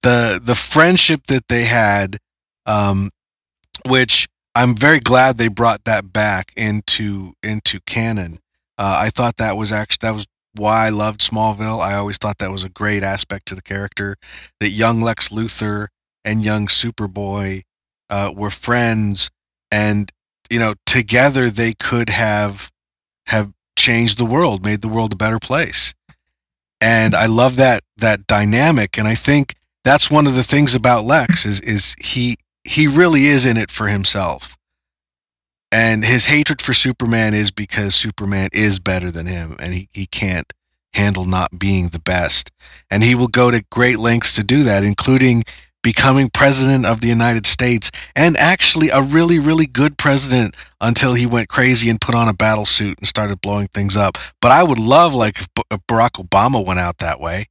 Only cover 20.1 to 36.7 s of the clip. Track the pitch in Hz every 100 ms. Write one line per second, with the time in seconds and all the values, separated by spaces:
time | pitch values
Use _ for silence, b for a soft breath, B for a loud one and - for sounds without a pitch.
20.1 | _ _ _ _ 117 113 104 - 131 110
21.1 | 123 139 135 123 107 117 110 - 120 113
22.1 | 101 113 107 104 98 - _ _ _ _
23.1 | _ - 110 104 - _ - - 117 117
24.1 | 104 117 127 170 101 95 104 110 110 113
25.1 | 92 - 110 - 135 156 - - - _
26.1 | _ _ _ _ _ _ _ 110 113 110
27.1 | - 110 113 127 127 131 113 - _ 110
28.1 | 104 101 107 104 113 151 151 101 - 107
29.1 | 117 - 143 139 - _ _ 127 143 -
30.1 | 151 147 127 120 143 143 123 117 120 107
31.1 | 151 139 170 104 101 - 107 - - -
32.1 | - 123 117 _ _ - - 151 139 175
33.1 | 151 139 143 127 113 107 - 107 101 95
34.1 | 101 92 71 - - _ _ _ _ _
35.1 | _ _ _ _ _ _ 110 113 110 110
36.1 | 123 - 147 151 147 -